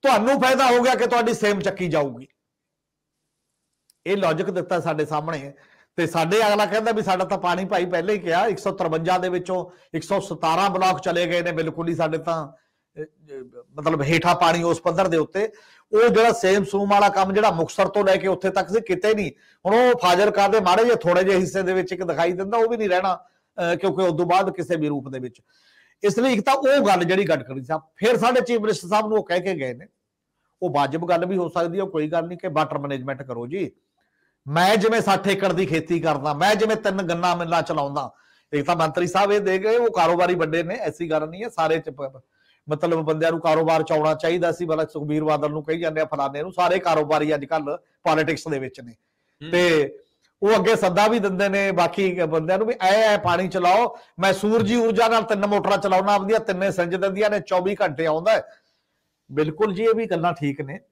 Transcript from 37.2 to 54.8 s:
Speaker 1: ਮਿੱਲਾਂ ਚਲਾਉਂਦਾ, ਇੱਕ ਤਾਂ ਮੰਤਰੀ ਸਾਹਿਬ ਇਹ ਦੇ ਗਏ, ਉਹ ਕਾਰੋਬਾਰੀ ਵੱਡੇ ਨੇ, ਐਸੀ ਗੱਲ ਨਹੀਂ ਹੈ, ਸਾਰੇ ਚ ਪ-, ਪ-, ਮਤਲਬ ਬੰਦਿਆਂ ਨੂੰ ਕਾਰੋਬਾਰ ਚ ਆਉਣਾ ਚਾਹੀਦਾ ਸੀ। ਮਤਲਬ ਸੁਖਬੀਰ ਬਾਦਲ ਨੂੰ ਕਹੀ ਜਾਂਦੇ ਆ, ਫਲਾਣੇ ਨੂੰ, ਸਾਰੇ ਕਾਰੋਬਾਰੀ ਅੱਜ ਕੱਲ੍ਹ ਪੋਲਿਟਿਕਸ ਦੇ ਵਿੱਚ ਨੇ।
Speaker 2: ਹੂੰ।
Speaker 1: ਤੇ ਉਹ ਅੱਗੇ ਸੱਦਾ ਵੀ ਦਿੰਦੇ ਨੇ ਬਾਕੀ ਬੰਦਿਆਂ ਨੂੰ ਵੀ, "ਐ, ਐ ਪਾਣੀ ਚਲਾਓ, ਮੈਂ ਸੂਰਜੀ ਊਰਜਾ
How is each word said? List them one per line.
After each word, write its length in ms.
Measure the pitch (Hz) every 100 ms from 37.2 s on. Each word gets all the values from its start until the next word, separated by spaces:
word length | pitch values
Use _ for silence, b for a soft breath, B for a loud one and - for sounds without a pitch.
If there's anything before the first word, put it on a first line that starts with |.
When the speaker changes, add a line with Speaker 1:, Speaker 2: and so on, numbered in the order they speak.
| 180
Speaker 1:
ਮਿੱਲਾਂ 280 | 175 170 165
ਚਲਾਉਂਦਾ, 500 | 160 156 143 143 127 b b b b
ਇੱਕ 140 | 147 143
ਤਾਂ 100 | 170
ਮੰਤਰੀ 300 | 160 165 175
ਸਾਹਿਬ 260 | 185 202
ਇਹ 80 | 208
ਦੇ 180 | 196 185
ਗਏ, 180 | 208 233
ਉਹ 140 | 233
ਕਾਰੋਬਾਰੀ 440 | 202 165 175 180
ਵੱਡੇ 280 | 180 160 165
ਨੇ, 120 | 170
ਐਸੀ 360 | 226 190 - 170
ਗੱਲ 180 | 156 156
ਨਹੀਂ 160 | 175
ਹੈ, 40 | 226
ਸਾਰੇ 300 | - 160 160
ਚ 120 | 156
ਪ-, 120 | 139
ਪ-, 180 | 139 135 _ _ _ _ -
ਮਤਲਬ 320 | 147 175 165
ਬੰਦਿਆਂ 300 | 156 156 165
ਨੂੰ 100 | 165
ਕਾਰੋਬਾਰ 420 | 165 156 160 160
ਚ 100 | 160
ਆਉਣਾ 220 | 160 156
ਚਾਹੀਦਾ 380 | 156 165 175 175
ਸੀ। 140 | 160 175
ਮਤਲਬ 220 | 156 156
ਸੁਖਬੀਰ 360 | 156 147 151
ਬਾਦਲ 260 | 156 151 147
ਨੂੰ 140 | 151
ਕਹੀ 160 | 151 165
ਜਾਂਦੇ 200 | 170 156
ਆ, 40 |
ਫਲਾਣੇ 380 | 156 147 139 139
ਨੂੰ, 100 | 170
ਸਾਰੇ 260 | 185 175 180
ਕਾਰੋਬਾਰੀ 560 | 175 160 147 156 151
ਅੱਜ 100 | 147
ਕੱਲ੍ਹ 320 | 139 160 143 156
ਪੋਲਿਟਿਕਸ 720 | _ _ 175 156 156 147 160
ਦੇ 80 | 143
ਵਿੱਚ 220 | 131 -
ਨੇ। 120 | 120 113 _ _ _ _
Speaker 2:
ਹੂੰ। 80 | 151
Speaker 1:
ਤੇ 460 | 175 175 160 143 - _ _ _ _
ਉਹ 120 | 202
ਅੱਗੇ 220 | 220 190 226
ਸੱਦਾ 300 | 202 180 214
ਵੀ 120 | 233
ਦਿੰਦੇ 300 | 196 185 202
ਨੇ 240 | 196 196
ਬਾਕੀ 500 | 180 170 190 190 180
ਬੰਦਿਆਂ 360 | 160 160 156 190
ਨੂੰ 80 | 220
ਵੀ, 80 | 247
"ਐ, 340 | 185 202 220
ਐ 20 | 208
ਪਾਣੀ 320 | 180 175 185
ਚਲਾਓ, 500 | 185 175 196 240 B B -
ਮੈਂ 140 | 190
ਸੂਰਜੀ 440 | 190 208 220 196
ਊਰਜਾ 320 | 240